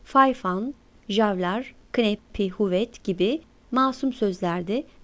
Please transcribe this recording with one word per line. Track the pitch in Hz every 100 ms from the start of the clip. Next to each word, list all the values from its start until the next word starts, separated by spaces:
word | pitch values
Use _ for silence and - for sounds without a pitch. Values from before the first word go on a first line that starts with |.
fayfan, | - 269 269 247 185 185 240 - _ - -
javlar, | 202 214 185 180 214 262 - -
kneppi, | - 220 208 - - 196
huvet | 185 202 180 233 -
gibi | - 180 196 311 - - -
masum | 247 262 254 269
sözlerdi | 247 208 185 180 175 175 233 - -